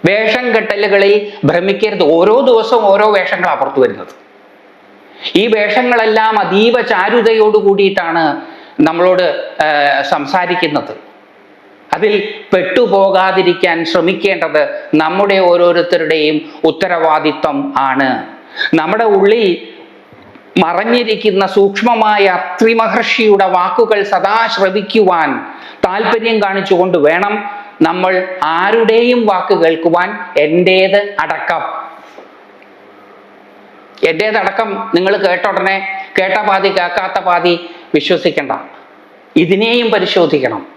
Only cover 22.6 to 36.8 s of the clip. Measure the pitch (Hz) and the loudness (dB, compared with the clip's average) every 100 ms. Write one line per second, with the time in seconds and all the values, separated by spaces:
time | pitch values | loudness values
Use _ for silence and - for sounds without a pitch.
22.6 | 226 226 226 202 220 - 220 196 190 185 | 2 2 0 -2 -2 0 2 4 4 2
23.6 | 185 202 226 208 196 190 196 220 226 - | 0 0 2 2 0 0 0 0 0 0
24.6 | 190 196 202 226 190 175 147 123 - - | 0 -2 0 2 2 2 0 -4 -10 -16
25.6 | - - 190 190 220 226 226 220 202 196 | -20 -4 -4 -2 -2 -2 0 0 0 -2
26.6 | 190 175 185 175 143 170 202 208 - - | 0 0 2 2 2 2 -2 -4 -8 -14
27.6 | - - 160 180 185 185 185 - 156 170 | -18 -2 -2 0 0 -2 -4 -4 -2 0
28.6 | 190 226 220 220 240 247 214 185 190 185 | 0 2 2 2 4 2 2 0 0 2
29.6 | 165 165 165 170 185 208 - - 156 170 | 2 0 0 0 -2 -6 -6 -2 0 2
30.6 | 180 185 190 202 202 - 160 160 - 165 | 2 4 4 2 0 -6 -6 -6 -4 -6
31.6 | - - - - - - - - - - | -6 -10 -14 -20 -20 -20 -20 -20 -20 -20
32.6 | - - - - - - - - - - | -20 -20 -20 -20 -20 -20 -20 -20 -20 -20
33.6 | - - - - 175 160 214 214 190 190 | -20 -20 -20 -4 -4 -2 -2 -2 -2 -4
34.6 | 220 196 - 170 190 202 196 180 202 190 | -4 -6 -4 -2 0 0 0 -2 -2 -2
35.6 | 190 196 196 - - - 190 196 208 196 | -2 -4 -6 -12 -6 -4 -2 -2 0 0
36.6 | 190 175 | 0 -2